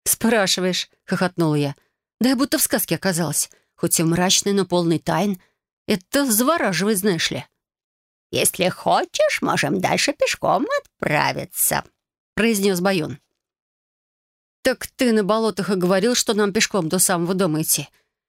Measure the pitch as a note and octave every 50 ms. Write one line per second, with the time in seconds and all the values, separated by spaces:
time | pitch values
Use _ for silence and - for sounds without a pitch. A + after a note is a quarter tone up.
0 | _ - - - - A3+ A#3+ A3 F#3+ F#3 - F#3+ F3+ F#3 F3 - - - _ _
1 | _ - F#3+ E3+ F#3+ F3+ - - E3+ D#3 D3+ D3 C#3+ C#3 C#3 - _ _ _ _
2 | _ _ _ - A3+ B3+ C4+ A#3 C#4+ - - D4 - - - A#3 - - E3+ D3+
3 | - F#3+ F3 E3+ E3+ C#3+ D3+ - - - _ _ _ _ _ _ - - - -
4 | E3 D#3+ E3+ E3+ F3+ F#3+ - - - G3+ G3+ G3+ F#3 F#3 F3 F3 F3 E3 E3 D3+
5 | - - D#3+ D#3+ G3 G#3 F#3+ - _ _ _ _ _ _ _ _ _ - G#3+ F#3+
6 | - _ - C#4 C#4+ C4 G#3 G3+ B3 C#4 - E4+ D4 G#3 F3+ D#3 F#3+ G#3 A3+ F#3
7 | G3 G#3+ F3 D#3+ - - D3+ C3 - - _ _ _ _ _ _ _ _ _ _
8 | _ _ _ _ _ _ - B2 E3+ - - - F3+ F#3 - - - - F3 G#3+
9 | D#4+ - - - D#5 D5 - - - - - - - C#3 G3+ F#3 F3+ - - -
10 | - - D4+ - C5+ A#4+ - - - - D#3+ F#3+ C#4 A4+ C#5+ C#5+ - _ _ _
11 | - - D3+ D3 C#3+ C3+ C#3 C#3+ C3+ - - - - - D3+ C#3+ - - _ _
12 | _ _ _ _ _ _ _ - G#3 A#3 A3+ G3 G3 G3+ F#3+ F3 F3+ G3 G3 F3
13 | D3+ - - - _ _ _ _ _ _ _ _ _ _ _ _ _ _ _ _
14 | _ _ _ _ _ _ _ _ _ _ _ _ - C4 B3 - - - _ -
15 | C4 A#3+ A3 A3 G3+ F3+ G#3+ A3+ A3+ A3 F#3 - F#3 E3+ G#3 F#3 F3 F3+ G3 F#3+
16 | F#3 A#3+ B3 - - - A3 G#3 G#3 G3+ F3+ A3 - - - G3 D#3+ D#3 F3+ F#3
17 | - - F#3+ E3+ E3+ E3+ G3 F#3 G3 E3 D3+ D#3 D#3+ - - - C#3 - _ _
18 | _ _ _ _ _